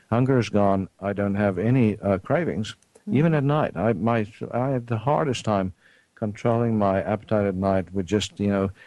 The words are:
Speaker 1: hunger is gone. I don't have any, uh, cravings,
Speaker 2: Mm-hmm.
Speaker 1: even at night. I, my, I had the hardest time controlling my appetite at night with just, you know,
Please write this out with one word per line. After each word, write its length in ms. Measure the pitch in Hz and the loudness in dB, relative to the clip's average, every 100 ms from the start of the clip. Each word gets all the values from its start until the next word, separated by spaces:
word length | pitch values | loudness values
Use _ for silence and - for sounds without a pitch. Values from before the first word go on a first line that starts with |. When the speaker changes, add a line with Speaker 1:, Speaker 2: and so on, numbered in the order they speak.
| - | -2
Speaker 1:
hunger 280 | 113 127 131 | 0 2 2
is 100 | 104 | 2
gone. 400 | 104 101 98 92 - | 2 2 2 -2 -6
I 120 | 98 | -6
don't 220 | 98 101 98 | -2 -2 0
have 220 | 104 92 | 0 0
any, 400 | 110 131 110 98 | 2 4 2 2
uh, 180 | 98 95 | 0 0
cravings, 560 | - 147 160 76 107 - _ _ | 0 -2 -2 -4 -6 -10 _ _
Speaker 2:
Mm-hmm. 140 | - 135 | -2 2
Speaker 1:
even 160 | 165 | 2
at 80 | 156 | 2
night. 340 | 139 151 131 - | 2 0 0 0
I, 180 | 107 | 0
my, 300 | 95 113 117 104 - 120 | 0 0 0 -2 -8 -8
I 160 | 117 131 | -4 -2
had 180 | 131 117 | -4 -4
the 100 | 113 | -4
hardest 460 | 117 156 156 120 | 0 0 0 -2
time 280 | - 101 92 - _ _ _ | 0 0 -2 -6 _ _ _
controlling 640 | - 110 101 123 117 117 110 | -8 -8 -4 0 0 0 2
my 240 | 101 95 | 2 0
appetite 440 | - 104 - 107 101 | -2 -4 -2 0 0
at 100 | 92 | 0
night 360 | 98 95 85 | 0 0 -2
with 140 | 95 85 | -6 -2
just, 320 | 104 95 - | -2 -2 -4
you 80 | 101 | -2
know, 240 | 98 98 - | 0 -2 -6